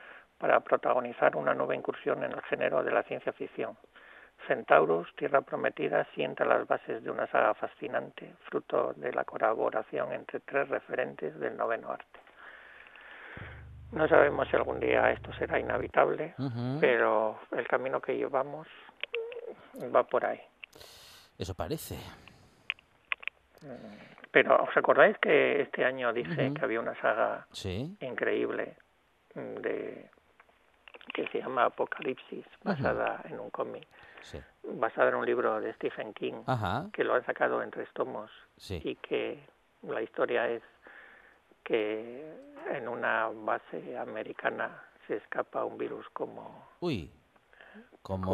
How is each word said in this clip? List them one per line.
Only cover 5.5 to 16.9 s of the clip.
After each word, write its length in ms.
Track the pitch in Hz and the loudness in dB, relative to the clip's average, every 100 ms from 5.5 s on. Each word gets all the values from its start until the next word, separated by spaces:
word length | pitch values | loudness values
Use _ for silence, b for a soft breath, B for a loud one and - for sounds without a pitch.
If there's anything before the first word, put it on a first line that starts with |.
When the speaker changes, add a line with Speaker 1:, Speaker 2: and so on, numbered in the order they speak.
| 143 127 - 151 151 147 | -2 -2 -2 0 2 0
Speaker 1:
sienta 320 | 160 143 - 123 | -2 -2 0 4
las 200 | 117 113 | 4 4
bases 380 | 131 - 113 | -2 -2 -8
de 60 | - | -6
una 160 | 117 123 | -4 0
saga 260 | 131 113 | 4 4
fascinante, 800 | - 117 - - 123 135 - 165 - - | 2 -4 -8 -4 -4 -4 -12 -16 -16 -6
fruto 460 | 143 - 139 127 131 | -6 -2 0 0 -2
de 160 | 143 | -4
la 100 | - | -2
colaboración 880 | - - 110 117 120 110 - 143 135 | -4 0 2 2 0 0 -4 -4 -4
entre 260 | 127 120 127 | -4 -6 -10
tres 260 | - 139 139 | -4 -2 0
referentes 680 | 123 - 123 135 143 156 156 | -2 -4 -4 -4 -4 -8 -4
del 200 | 127 113 | -6 -2
noveno 320 | 113 113 127 | -2 -2 -4
arte. 260 | 123 - - - B B B B B B B B B B B B B B B - | -8 -10 -20 -20 B B B B B B B B B B B B B B B -8
No 160 | - 156 | 0 6
sabemos 400 | 151 143 139 135 | 8 8 4 2
si 80 | 127 | 2
algún 240 | 123 127 | 2 0
día 300 | 127 120 117 | 2 4 4
esto 200 | 120 123 | 2 -4
será 240 | - - 139 | -6 -2 0
inhabitable, 760 | 120 113 117 139 143 - 156 - | 0 -2 0 4 4 2 -4 -6
Speaker 2:
Ujú. 400 | 135 117 123 143 | -6 -4 -4 2
Speaker 1:
pero 580 | 147 | 4